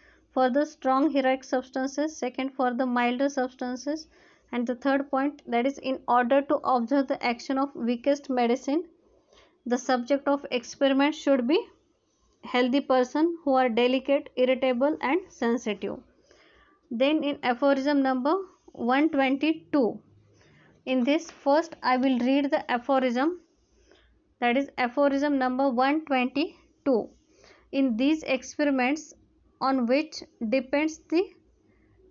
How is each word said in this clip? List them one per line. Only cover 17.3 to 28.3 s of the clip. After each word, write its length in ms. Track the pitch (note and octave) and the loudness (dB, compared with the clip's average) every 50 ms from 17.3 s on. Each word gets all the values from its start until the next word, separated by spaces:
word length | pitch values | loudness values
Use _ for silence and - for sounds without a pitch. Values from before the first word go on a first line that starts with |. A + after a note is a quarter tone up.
| C#4+ - - | -4 -4 -4
aphorism 580 | B3+ A#3+ A#3+ C#4+ C#4 C#4 C4+ C4 D4 D4 C#4 | -4 -2 0 2 2 2 2 2 2 2 2
number 320 | C4+ C4 C4 B3+ B3 D4 F4+ G4 F#4 - _ _ _ _ | 2 2 0 0 0 0 0 -2 -4 -8 _ _ _ _
one 380 | - - A#3 A#3 B3+ C#4 D#4 E4 | -10 -4 -2 0 2 2 2 2
twenty-two, 880 | D#4+ C#4 C4+ C4 C#4 C4+ D4 D#4 D#4 D#4 - - - C#4+ A#3 G3+ G#3+ - - _ _ _ _ _ _ _ _ _ _ _ _ _ _ _ - | 2 2 0 0 0 0 0 -2 -2 -4 -4 -2 0 2 2 0 -2 -6 -14 _ _ _ _ _ _ _ _ _ _ _ _ _ _ _ -6
in 180 | B3+ C4 B3+ A#3+ | -2 0 0 2
this 260 | C#4 D4 D#4+ D#4+ - | 2 2 0 0 -6
first 460 | - - - C#4 C#4+ D#4+ E4 E4 - - - | -12 -4 0 2 2 2 2 -2 -6 -4 -2
I 120 | B3+ B3+ | 0 2
will 220 | B3+ B3+ C4+ B3+ A#3+ | 2 2 2 2 2
read 320 | A#3+ C4 C4+ D4 C#4+ C#4 | 2 2 2 2 2 0
the 180 | D#4 - - - | -2 -2 -2 -2
aphorism, 720 | B3 A#3+ - - C4+ C4 C4 B3+ A#3 B3+ C#4 E4+ F4+ - _ _ _ _ _ _ _ _ _ _ _ _ _ _ _ _ _ _ _ - | -4 -2 0 0 0 2 2 0 0 0 0 -2 -2 -4 _ _ _ _ _ _ _ _ _ _ _ _ _ _ _ _ _ _ _ -2
that 160 | B3 A#3+ A#3+ | 0 0 2
is 140 | C#4 C#4 - - | 0 -2 -2 -4
aphorism 640 | - B3+ A#3+ - D4 C#4+ C#4+ C#4 C#4 D4 D4 C#4+ C4 | -4 -4 -2 0 2 2 2 2 2 0 0 0 0
number 320 | B3+ B3+ B3+ C4 C#4 C#4 | 0 0 0 0 0 2
one 340 | A#3 A#3+ C4 C#4 D4+ D#4 D#4 | 2 2 2 2 0 0 -2
twenty-two. 1000 | - C4+ B3+ B3 B3+ - C#4 E4 G4 - - _ _ _ _ - C#4 B3 G#3 - - - _ _ _ _ _ - - - _ _ _ | -2 0 0 0 0 -2 -2 -4 -4 -6 -14 _ _ _ _ 0 0 0 0 0 -4 -12 _ _ _ _ _ -20 -20 -20 _ _ _
In 260 | - C#4 C4+ C4 A3 | -2 0 0 0 0
these 280 | A3 C4 D4 D#4 D#4 - | 0 0 0 0 0 -2
experiments 880 | - | -4